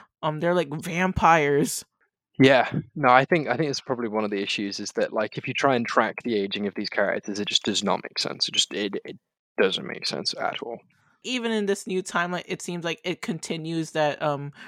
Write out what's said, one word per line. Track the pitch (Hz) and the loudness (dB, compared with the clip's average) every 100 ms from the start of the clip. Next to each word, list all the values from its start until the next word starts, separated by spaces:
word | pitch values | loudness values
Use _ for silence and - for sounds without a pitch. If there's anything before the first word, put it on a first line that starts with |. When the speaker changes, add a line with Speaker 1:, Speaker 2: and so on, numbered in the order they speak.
| - _ | -20 _
Speaker 1:
um, | 160 151 | -4 -2
they're | 170 | 2
like | 180 147 | 2 0
vampires. | 160 180 170 185 185 170 165 143 143 160 - - _ _ _ _ - | -4 -6 0 0 4 6 6 6 4 2 -2 -10 _ _ _ _ 6
Speaker 2:
Yeah. | 131 131 113 - - | 8 8 4 -2 -6
No, | - 135 | 0 6
I | 127 139 | 6 6
think, | 175 139 | 2 0
I | 123 | -2
think | 156 | -2
it's | 127 | -4
probably | - 120 117 | -6 -4 -2
one | 107 | -2
of | 107 | -2
the | 104 | -2
issues | 101 - 101 98 | -2 -4 -4 -6
is | 101 | -6
that, | - 101 | -2 -2
like, | 110 107 - | -2 -4 -4
if | - | -6
you | |
try | 123 143 127 | 0 2 4
and | 117 | 2
track | - 110 - | 2 2 0
the | 120 107 | -2 0
aging | 98 101 101 | 0 -2 -4
of | |
these | 101 101 | -4 -4
characters, | - 98 104 - 104 | 0 0 0 -4 -6
it | 104 | -2
just | - | -2
does | - 98 | 0 0
not | 98 90 | 0 -2
make | - - | -2 -6
sense. | - - - | -6 -2 -2
It | |
just, | - - | 0 0
it, | - - 202 | -2 -4 -4
it | - 190 _ _ _ - | -8 -14 _ _ _ 2
doesn't | 95 - - | 2 2 -6
make | - - | -8 -6
sense | - - - | -4 -4 -4
at | - - | -4 -6
all. | - 113 _ _ _ _ | -10 -12 _ _ _ _
Speaker 1:
Even | - 254 233 | -6 -4 -2
in | 220 202 | -2 -2
this | 196 - | -4 -4
new | 185 | -4
timeline, | 185 175 175 180 - | -2 -2 -2 -4 -6
it | 180 | -10
seems | - 175 | -8 -6
like | 170 160 | -6 -6
it | 180 175 | -6 -6
continues | - 165 - 165 160 165 160 | -6 -6 -6 -6 -4 -4 -2
that, | 160 151 - | 0 0 2
um, | 151 143 143 - | -2 -2 -6 -12